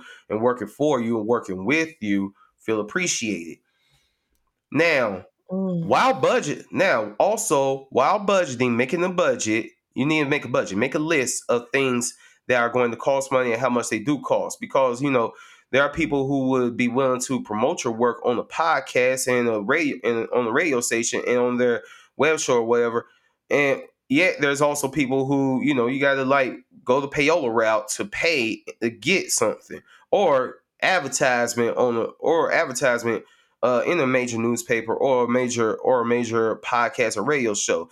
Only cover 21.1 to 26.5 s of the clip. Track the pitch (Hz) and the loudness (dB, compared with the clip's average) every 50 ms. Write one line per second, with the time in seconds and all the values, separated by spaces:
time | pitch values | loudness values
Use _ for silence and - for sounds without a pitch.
21.1 | 120 95 - 107 123 123 123 123 123 120 123 123 117 107 - - - - - _ | -4 -2 0 0 2 2 2 0 0 0 0 0 0 -2 -6 -12 -20 -20 -20 _
22.1 | _ 127 135 156 156 147 - 147 127 117 113 113 120 120 120 117 113 117 - _ | _ 0 0 0 0 0 0 0 0 0 2 2 2 2 2 0 -2 -4 -6 _
23.1 | _ _ _ _ _ _ _ - - 143 143 139 127 - - - _ _ _ - | _ _ _ _ _ _ _ 0 2 2 2 2 0 -2 -4 -10 _ _ _ 0
24.1 | 131 156 185 175 - 123 143 143 139 131 147 147 143 - 139 131 - 151 135 120 | 2 2 4 2 2 2 0 0 2 2 2 2 2 0 -4 -2 -2 -2 -2 0
25.1 | 135 135 135 135 143 139 135 135 131 123 - 147 143 123 117 123 139 135 139 139 | 0 -2 0 0 0 0 2 0 0 0 0 0 0 2 0 0 0 0 0 0
26.1 | 135 135 131 131 139 139 131 110 | 2 0 0 2 2 2 2 0